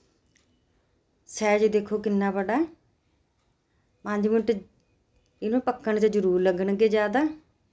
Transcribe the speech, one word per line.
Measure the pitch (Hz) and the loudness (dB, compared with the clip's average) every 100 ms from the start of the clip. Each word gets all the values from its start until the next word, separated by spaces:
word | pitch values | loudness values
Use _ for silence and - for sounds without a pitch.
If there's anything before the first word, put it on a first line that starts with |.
| _ _ _ _ _ _ _ _ _ _ _ _ - | _ _ _ _ _ _ _ _ _ _ _ _ -14
ਸਾਈਜ਼ | - 214 208 214 | -4 2 4 4
ਦੇਖੋ | 208 202 208 | 0 -2 -4
ਕਿੰਨਾ | 208 202 196 | -2 0 0
ਬੜਾ। | 196 190 247 330 - _ _ _ _ _ _ _ _ _ _ _ _ 208 | -2 -2 -2 -2 -6 _ _ _ _ _ _ _ _ _ _ _ _ -8
ਪੰਜ | 208 214 | -2 0
ਮਿੰਟ | 226 220 | 0 0
ਇਹਨੂੰ | 202 - _ _ _ _ _ _ - 208 247 | -4 -6 _ _ _ _ _ _ -10 -4 -2
ਪੱਕਣ | 247 233 220 214 | -2 -4 -2 0
'ਚ | 214 | 2
ਜ਼ਰੂਰ | 208 190 180 | 2 0 2
ਲੱਗਣਗੇ | 185 180 196 202 220 | 2 0 0 2 2
ਜ਼ਿਆਦਾ, | 214 208 233 302 - _ _ _ | 2 0 0 0 -4 _ _ _